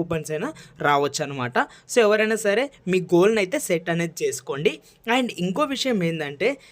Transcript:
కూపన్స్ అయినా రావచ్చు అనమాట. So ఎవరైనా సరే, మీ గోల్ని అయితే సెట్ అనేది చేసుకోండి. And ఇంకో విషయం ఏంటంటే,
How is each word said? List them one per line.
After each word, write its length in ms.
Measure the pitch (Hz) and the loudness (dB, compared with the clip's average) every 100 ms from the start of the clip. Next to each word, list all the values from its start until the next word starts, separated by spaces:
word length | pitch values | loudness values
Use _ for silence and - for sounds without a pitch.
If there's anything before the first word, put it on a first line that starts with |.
కూపన్స్ 320 | 170 165 151 156 | -4 -4 -4 -6
అయినా 140 | 254 320 - - 147 | -6 -10 -18 -4 2
రావచ్చు 340 | 143 143 135 147 | 2 2 -2 -6
అనమాట. 280 | 139 123 - 190 - - | -4 -2 0 -2 -4 -2
So 120 | 247 208 | 2 4
ఎవరైనా 280 | 214 214 220 | 4 2 0
సరే, 200 | 214 202 277 - - | 0 0 -2 -6 -2
మీ 80 | 180 175 | -2 2
గోల్ని 280 | 175 196 220 | 4 6 4
అయితే 180 | 185 311 | 0 -2
సెట్ 240 | - 170 170 | -2 -2 -2
అనేది 220 | 170 170 170 | -2 -2 -2
చేసుకోండి. 500 | 147 131 - 139 185 320 - _ 226 | -4 -4 -6 0 0 -2 -12 _ -2
And 140 | 247 240 - | 0 0 -2
ఇంకో 200 | 175 190 294 | -2 0 -2
విషయం 260 | 262 262 220 170 | -2 0 0 0
ఏంటంటే, 400 | 165 143 143 214 277 - | -2 -6 -2 -2 -2 -10